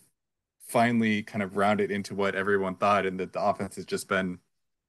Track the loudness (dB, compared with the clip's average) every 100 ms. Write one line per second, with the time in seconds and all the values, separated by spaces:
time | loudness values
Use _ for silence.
0 | _ _ _ _ _ _ -2 2 4 4
1 | 2 0 -2 -6 -4 0 2 2 0 -2
2 | -4 -2 0 0 0 2 0 0 2 4
3 | 2 -2 -6 -2 0 0 -4 -10 -6 -6
4 | -2 -2 -2 -6 _ _ _ _